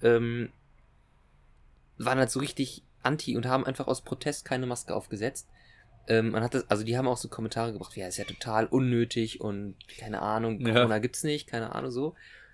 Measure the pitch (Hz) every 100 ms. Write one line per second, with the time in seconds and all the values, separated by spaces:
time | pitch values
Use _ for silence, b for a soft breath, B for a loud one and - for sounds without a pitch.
0 | 117 117 117 120 117 - _ - _ _
1 | _ _ _ _ _ - - _ _ -
2 | 113 131 127 131 139 - 131 - - _
3 | 123 156 - 117 120 131 - 131 139 -
4 | - - - 147 - 127 127 123 - 101
5 | - 90 113 - - b b b b b
6 | - 113 113 104 120 131 - 104 110 123
7 | 131 120 117 - 110 - 117 101 - -
8 | 92 90 101 95 - 110 113 135 131 120
9 | 117 - 113 - 107 101 101 95 - -
10 | 110 107 104 110 113 113 131 120 120 107
11 | 120 - 156 147 - 117 110 - 131 120
12 | 151 - B B B